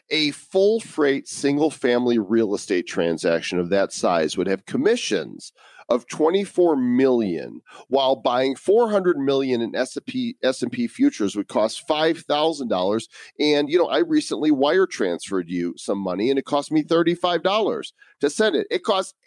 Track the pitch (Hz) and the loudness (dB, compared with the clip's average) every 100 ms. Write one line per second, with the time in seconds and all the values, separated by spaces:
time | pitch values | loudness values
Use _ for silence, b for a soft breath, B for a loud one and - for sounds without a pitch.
0 | - 156 151 139 - 190 202 226 - - | -6 -2 -2 -4 -4 2 2 2 -2 0
1 | 143 139 - - 143 143 151 - 127 123 | 2 2 -4 -2 0 2 0 0 0 2
2 | 123 120 95 113 107 98 - 90 - - | 2 0 2 2 2 -2 -2 -2 -2 -2
3 | 85 82 87 82 - 90 87 98 92 - | 0 0 0 0 -2 -4 0 0 0 -2
4 | 107 85 78 95 90 95 - 120 170 240 | 0 2 0 -2 -2 -2 -4 -2 0 0
5 | - 95 64 50 - B B B - 123 | -2 -4 -4 -12 -20 B B B -2 -2
6 | - - 156 190 196 - 175 143 123 123 | -2 -2 0 0 0 2 4 4 2 4
7 | 135 123 104 80 60 55 B B - 131 | 4 4 0 -2 -6 -14 B B -2 0
8 | 131 135 131 123 135 127 - 214 233 208 | 2 2 0 0 0 -2 2 4 4 2
9 | 180 151 135 135 135 120 117 - 131 - | 2 0 2 0 2 0 0 -2 -4 -6
10 | - 127 120 - 127 131 120 123 117 - | -8 -6 -6 -2 -2 -2 -4 -4 -6 0
11 | 139 - 101 104 98 120 110 - - 151 | 0 2 -2 -2 -4 0 0 -2 -4 0
12 | 160 165 - 147 160 147 123 95 92 110 | 0 -2 -2 0 0 -2 -4 -2 0 -2
13 | - B B - 147 147 147 175 165 147 | -4 B B -2 2 2 2 0 2 0
14 | 165 151 - 110 151 139 143 185 185 - | 0 0 -2 -2 0 2 2 2 0 0
15 | 98 85 - 95 85 87 87 - - 101 | -2 -2 -4 -4 -2 -4 -4 -6 -6 -4
16 | 95 90 117 139 - 143 143 156 151 165 | -4 -2 0 -2 -2 -4 -2 -2 0 2
17 | 165 175 180 175 185 208 185 78 - b | 2 0 0 0 0 0 0 -4 -8 b
18 | b b 143 - 220 147 - 185 240 190 | b b -2 0 0 0 -2 -2 -2 -2
19 | 185 - | -4 -12